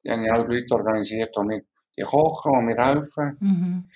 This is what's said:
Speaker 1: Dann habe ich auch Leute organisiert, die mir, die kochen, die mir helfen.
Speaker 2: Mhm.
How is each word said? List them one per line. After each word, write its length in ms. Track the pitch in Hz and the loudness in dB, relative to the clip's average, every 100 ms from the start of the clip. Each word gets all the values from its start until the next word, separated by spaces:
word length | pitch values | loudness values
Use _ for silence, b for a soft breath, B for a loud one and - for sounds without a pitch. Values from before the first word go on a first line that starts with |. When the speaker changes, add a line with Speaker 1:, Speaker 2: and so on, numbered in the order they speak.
Speaker 1:
Dann 160 | - 113 | -6 -2
habe 40 | |
ich 80 | 113 | 2
auch 140 | 117 117 | 2 2
Leute 260 | 120 120 | -2 0
organisiert, 640 | 117 104 107 104 110 113 107 | 0 2 0 0 -2 -4 -2
die 80 | |
mir, 180 | 104 104 - _ _ - | -2 -4 -10 _ _ -10
die 40 | |
kochen, 480 | 98 143 156 156 151 131 | 0 2 2 0 0 2
die 60 | |
mir 220 | 117 113 127 | 2 2 2
helfen. 500 | 147 147 - 143 143 | 2 -2 -6 -6 -2
Speaker 2:
Mhm. 440 | 196 175 180 180 B | 0 0 0 -4 B